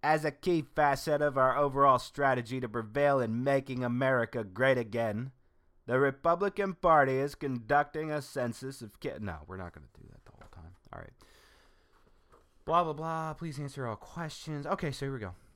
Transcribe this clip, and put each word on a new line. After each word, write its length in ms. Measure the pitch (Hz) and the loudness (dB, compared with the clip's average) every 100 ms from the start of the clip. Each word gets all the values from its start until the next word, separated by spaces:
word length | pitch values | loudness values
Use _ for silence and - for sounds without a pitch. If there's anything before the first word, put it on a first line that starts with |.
As 200 | 143 156 | 4 2
a 80 | 151 | 2
key 320 | - - 170 139 | -2 0 0 0
facet 460 | - 147 139 - 147 | 2 2 2 0 0
of 160 | 147 135 | 2 4
our 200 | 131 127 | 2 4
overall 420 | 147 135 139 127 | 0 4 6 6
strategy 600 | - - 139 127 113 131 | 2 0 2 2 -2 -6
to 80 | 123 | -4
prevail 500 | 113 110 117 143 139 | -6 -4 2 4 4
in 240 | 117 113 | 2 0
making 400 | 131 139 135 127 | 2 0 0 -4
America 600 | 123 120 131 127 113 123 | -2 0 2 2 0 -4
great 340 | 104 90 131 123 | -8 0 2 2
again, 540 | 113 113 117 104 131 - _ _ _ _ | 0 -2 -2 -2 -8 -12 _ _ _ _
the 140 | - 123 | -2 2
Republican 760 | 139 135 170 175 202 196 196 | 2 2 0 0 0 -2 -4
Party 400 | 180 175 156 135 | 0 4 6 6
is 200 | 131 143 | 4 -2
conducting 760 | 143 143 127 110 143 147 156 156 | -4 -6 -6 0 2 2 -4 -6
a 100 | 151 | -6
census 600 | 135 139 123 113 131 135 | -6 -6 -6 -6 -12 -12
of 180 | 110 - | -16 -4
ki-, 120 | 143 - | -4 -2
No, 180 | 104 78 71 | -6 -8 -10
we're 100 | 92 | -10
not 160 | 87 | -10
gonna 140 | - - | -12 -20
do 120 | - - | -20 -20
that 140 | - | -20
the 60 | - | -20
whole 180 | - - | -20 -20
time. 220 | - 80 92 - | -20 -20 -20 -16
All 60 | - | -14
right. 140 | - - - _ _ _ _ _ _ _ _ _ _ _ _ _ | -14 -20 -20 _ _ _ _ _ _ _ _ _ _ _ _ _
Blah, 180 | - 165 | 0 2
blah, 100 | 170 | 2
blah. 400 | 147 160 160 160 | -2 -6 -4 -6
Please 260 | 151 170 143 | -8 -8 -8
answer 280 | 143 139 123 | -8 -6 -6
all 80 | |
questions. 720 | 104 - - 160 - - 151 | -8 -10 -10 -10 -10 -8 -8
Okay, 260 | 147 185 165 | -4 -4 -4
so 140 | 131 | -4
here 80 | 139 | -6
we 60 | 135 | -6
go. 140 | 101 87 - | -10 -12 -20